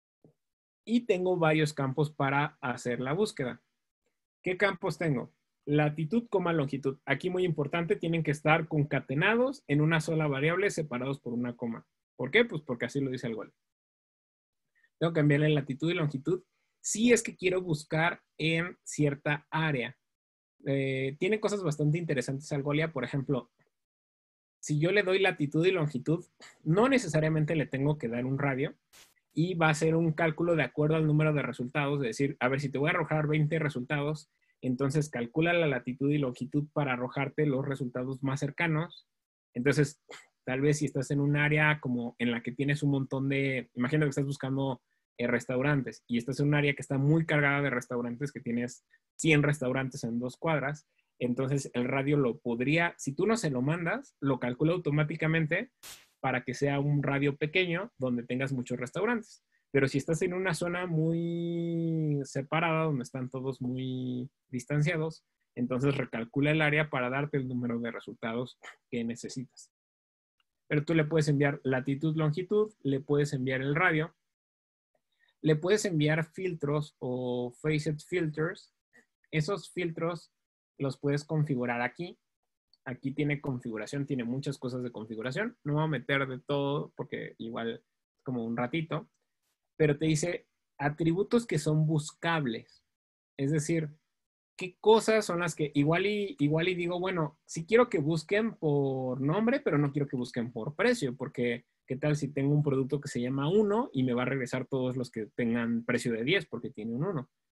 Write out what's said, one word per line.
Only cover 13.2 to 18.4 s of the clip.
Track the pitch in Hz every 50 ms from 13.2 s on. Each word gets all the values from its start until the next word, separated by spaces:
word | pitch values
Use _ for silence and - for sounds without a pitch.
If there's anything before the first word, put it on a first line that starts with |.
| - 120
Algolia. | 113 107 101 - - _ _ _ _ _ _ _ _ _ _ _ _ _ _ _ _ _ _ _ _ _ _ _ _ _ _ _ _ -
Tengo | 156 170 170
que | 165
cambiarle | 147 147 143 143 156 156
latitud | 156 147 143 - 135 143 156 165
y | 175
longitud | 180 156 147 147 131 127 - 180 - - _ _ _ _ _ _ _
si | - - - 208 226 240
es | 240 208
que | - - 175
quiero | - 180 185 180 185
buscar | 185 185 160 151 - - - 156 160 175 - - _ _ _
en | -